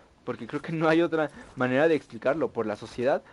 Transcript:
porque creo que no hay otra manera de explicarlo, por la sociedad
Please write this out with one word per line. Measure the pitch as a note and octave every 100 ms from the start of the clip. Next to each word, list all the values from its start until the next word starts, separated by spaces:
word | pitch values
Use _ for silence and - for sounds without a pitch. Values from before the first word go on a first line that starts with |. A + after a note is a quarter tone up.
| _ _
porque | - A2+ A#2
creo | D3
que | -
no | E3 D#3+
hay | D#3+
otra | E3+ D#3+ D3 - - -
manera | B2+ B2+ E3
de |
explicarlo, | D3+ - A#2 B2 D#3 A#2+
por | - G#2+
la | G#2
sociedad | A2 - B2 E3+ -